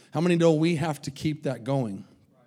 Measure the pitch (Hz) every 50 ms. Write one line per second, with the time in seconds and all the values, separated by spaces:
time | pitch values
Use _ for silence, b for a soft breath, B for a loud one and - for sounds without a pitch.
0 | B B - 151 165 175 175 170 170 165 160 151 160 170 175 147 160 165 147 -
1 | - - 139 - - 156 151 151 - 147 127 117 113 117 139 139 127 107 98 95
2 | - - - _ _ _ _ _ _